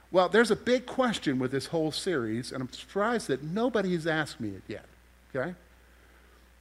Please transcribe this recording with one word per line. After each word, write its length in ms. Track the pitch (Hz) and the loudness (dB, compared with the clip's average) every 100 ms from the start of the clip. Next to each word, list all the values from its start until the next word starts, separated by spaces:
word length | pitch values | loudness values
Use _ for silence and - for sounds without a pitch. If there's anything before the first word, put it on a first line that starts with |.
| - | 0
Well, 180 | 180 180 | 4 6
there's 220 | 202 226 | 6 6
a 60 | 196 | 2
big 280 | - 247 | 2 2
question 540 | - - 247 185 156 131 | 2 0 0 0 -2 0
with 140 | 127 | 0
this 120 | 131 | -2
whole 260 | - 165 156 | -2 -2 -2
series, 600 | 139 196 156 113 113 131 | -2 -2 -2 0 -4 -4
and 80 | 135 | -6
I'm 100 | 127 | -8
surprised 580 | - - 196 214 240 226 | -10 -8 -2 0 0 0
that 140 | 131 | -2
nobody 520 | 151 190 247 226 190 | -2 -2 0 2 0
has 120 | 175 160 | 0 0
asked 340 | 156 147 - | 0 -2 -4
me 100 | 110 | -8
it 120 | 95 - | -8 -10
yet. 160 | 104 - - _ _ - | -12 -14 -20 _ _ -8
Okay? 200 | 135 151 180 - - - - - - - - - _ | -4 -4 -6 -18 -20 -20 -20 -20 -20 -20 -20 -20 _